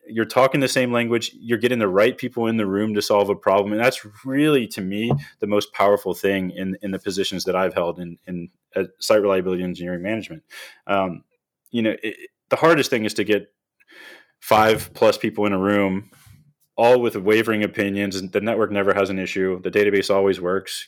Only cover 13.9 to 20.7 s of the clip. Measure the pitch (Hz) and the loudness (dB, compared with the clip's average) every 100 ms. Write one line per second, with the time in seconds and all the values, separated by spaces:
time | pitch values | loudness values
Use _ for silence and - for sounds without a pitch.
13.9 | - - - _ _ - 107 110 107 - | -20 -20 -20 _ _ 2 4 4 2 -4
14.9 | - 110 - 110 107 104 95 98 101 98 | 0 2 2 -4 -2 -2 0 0 0 0
15.9 | 95 - _ - - _ _ _ - 117 | -2 -8 _ -20 -20 _ _ _ 2 6
16.9 | 127 117 104 95 110 113 107 104 - 101 | 6 4 2 2 4 4 0 -2 -2 -2
17.9 | 98 101 92 92 104 107 110 104 101 98 | -2 -4 -6 -4 -2 0 0 0 0 2
18.9 | 98 98 95 92 98 95 90 92 104 104 | 2 0 -2 -4 -2 -2 -2 -2 2 2
19.9 | 101 95 98 98 90 87 95 - | 2 2 2 2 0 -2 -4 -6